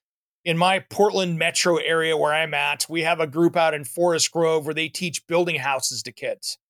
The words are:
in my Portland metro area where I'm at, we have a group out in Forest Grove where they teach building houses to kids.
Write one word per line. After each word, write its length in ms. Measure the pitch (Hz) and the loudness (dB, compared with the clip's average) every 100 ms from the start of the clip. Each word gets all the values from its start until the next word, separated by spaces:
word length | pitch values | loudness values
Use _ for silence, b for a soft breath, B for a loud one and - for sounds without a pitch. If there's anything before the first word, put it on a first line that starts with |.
| _ _ _ _ 175 | _ _ _ _ -2
in 120 | 165 | 2
my 220 | 180 190 | 2 2
Portland 600 | - - 208 196 185 165 | -2 2 2 2 0 0
metro 380 | 165 165 185 165 | 0 0 2 2
area 380 | 143 165 160 156 | 2 0 0 0
where 180 | 147 | 2
I'm 200 | 151 160 | 0 0
at, 320 | 143 143 143 - | -2 -2 -4 -4
we 140 | 165 | -2
have 180 | 165 170 | 0 0
a 80 | 160 | 0
group 300 | 143 170 170 | 2 2 4
out 160 | 160 | 2
in 100 | 151 | 2
Forest 480 | 143 - 175 165 - | -6 0 2 2 0
Grove 340 | 165 165 160 147 | 0 2 2 -2
where 100 | 156 | -4
they 120 | 160 | -4
teach 380 | - 180 139 - | -4 -6 -6 -2
building 300 | 170 175 156 | 0 0 -2
houses 460 | 131 135 - 123 | -2 -2 -4 -6
to 80 | 117 | -10
kids. 480 | - 131 104 - - _ | -10 -8 -8 -10 -12 _